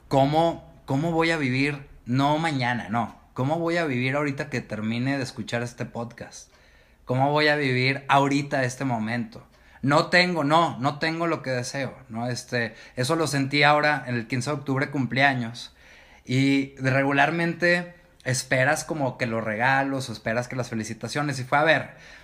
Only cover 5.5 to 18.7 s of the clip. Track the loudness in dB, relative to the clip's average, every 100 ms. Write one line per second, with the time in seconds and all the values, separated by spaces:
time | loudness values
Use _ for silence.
5.5 | -6 -6 -8 -10 -8 -10 -12 -18 -18 -20
6.5 | _ _ _ _ _ -4 0 2 4 4
7.5 | 4 2 2 2 0 2 4 4 2 0
8.5 | -2 -2 -2 -2 -2 -2 -4 -6 -10 -20
9.5 | _ -20 -4 2 2 4 4 4 2 4
10.5 | 4 4 0 -4 -2 -2 -2 -2 -2 -2
11.5 | -4 -4 -6 -8 -10 -12 -8 -6 -6 -4
12.5 | -2 -4 -6 -12 -4 0 0 0 0 0
13.5 | 4 6 6 4 0 -2 -4 -2 -4 -2
14.5 | -4 -2 -2 -2 -2 -2 2 2 2 -4
15.5 | -8 -16 _ -20 -20 -20 -16 -2 2 4
16.5 | 2 0 -4 0 2 2 2 2 2 -2
17.5 | 0 2 2 -2 -14 _ _ -4 -4 0
18.5 | 2 2